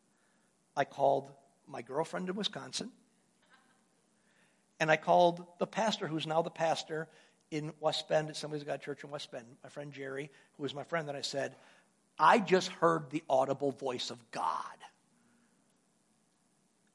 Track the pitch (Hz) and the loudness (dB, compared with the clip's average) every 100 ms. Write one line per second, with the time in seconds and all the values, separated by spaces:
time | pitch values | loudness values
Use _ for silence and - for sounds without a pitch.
0 | _ _ _ _ _ _ _ - 139 - | _ _ _ _ _ _ _ -4 -4 0
1 | 139 139 135 - _ _ - 131 120 135 | 2 2 -2 -14 _ _ -16 -14 -8 -6
2 | 165 180 185 196 190 143 131 - - - | -4 -6 -6 -4 -6 -6 -10 -8 -10 -12
3 | _ _ _ _ _ _ _ _ _ _ | _ _ _ _ _ _ _ _ _ _
4 | _ _ _ _ _ _ _ _ 160 156 | _ _ _ _ _ _ _ _ 4 4
5 | 175 175 175 170 180 - 185 - 220 - | 6 6 6 4 -8 -6 -4 0 -2 -2
6 | 170 160 151 160 170 - 165 143 - 156 | -4 -4 -2 0 0 -2 0 0 -4 -8
7 | 160 - _ _ _ 156 151 160 156 147 | -8 -14 _ _ _ -6 -6 -4 -2 -2
8 | - 160 151 151 151 151 143 143 - 139 | 0 0 0 -6 -8 -8 -6 -8 -8 -12
9 | 147 143 - 135 117 143 131 - 147 131 | -10 -12 -10 -14 -16 -18 -16 -14 -12 -10
10 | 135 135 151 - _ - 139 139 139 170 | -8 -8 -10 -14 _ -8 -6 -6 -4 -4
11 | 147 139 - 139 127 - - - _ _ | -4 -6 -4 -4 -4 -8 -20 -20 _ _
12 | _ - 156 220 180 185 185 - 165 160 | _ 6 8 8 8 4 4 2 4 4
13 | 139 143 - 131 135 135 143 127 135 123 | 0 -8 2 2 4 2 -2 -2 -4 -4
14 | - 120 - 131 90 80 - - - _ | -6 -8 -12 -4 -2 -2 -6 -12 -20 _
15 | _ _ _ _ _ _ _ _ _ _ | _ _ _ _ _ _ _ _ _ _
16 | _ _ _ _ _ _ _ _ _ | _ _ _ _ _ _ _ _ _